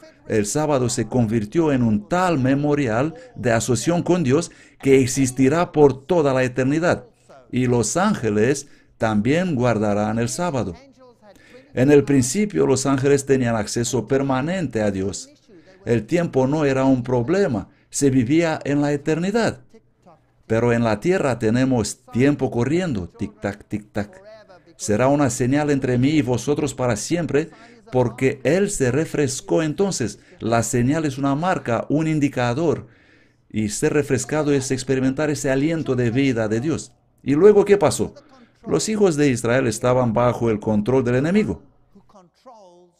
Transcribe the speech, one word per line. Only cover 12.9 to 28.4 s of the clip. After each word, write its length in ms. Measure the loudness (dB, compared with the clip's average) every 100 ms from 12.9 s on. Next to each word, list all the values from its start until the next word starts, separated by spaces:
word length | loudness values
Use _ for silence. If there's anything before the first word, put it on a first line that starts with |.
| 0 2 2 2
tenían 320 | 0 0 -2
acceso 500 | -4 -4 -2 -4 -2
permanente 720 | -2 0 -2 -2 -4 -4 -2
a 100 | -2
Dios. 380 | -2 -4 -8 -14 _ _ -20 -20 -12
El 220 | -2 -2 0
tiempo 420 | -2 0 0 0
no 160 | 0
era 220 | 0 2 2
un 180 | 2
problema, 640 | 0 -2 0 0 0 -2 -6 _ _
se 200 | -2 2
vivía 500 | 2 2 2 0 -2
en 160 | -2 -2
la 140 | 0
eternidad. 680 | -2 -2 -2 -2 -2 -2 -4 -14 -20 _ _ -20 -20 _ _ -4
Pero 240 | 0 2
en 120 | 2 0
la 160 | 0
tierra 360 | 0 0 0 0
tenemos 600 | 0 2 2 0 -2 -8 -6
tiempo 360 | 0 2 2 -2
corriendo, 600 | -2 -2 -2 -2 -4 -8
tic-tac, 560 | -8 -10 -8 -8 -8 -8
tic-tac. 540 | -10 -8 -10 -10 -12 -20 -20 -20 -20 -20 -10
"Será 320 | -2 0 2
una 220 | 2 0
señal 400 | 0 0 0 0
entre 280 | 0 0 2
mí 120 | 2
y 120 | 2
vosotros 520 | 2 0 -2 -2 -2 -2
para 200 | -2 -2
siempre, 540 | -4 -4 -2 -2 -4 -10 -20 -20 -4
porque 480 | 0 0 0 -2 0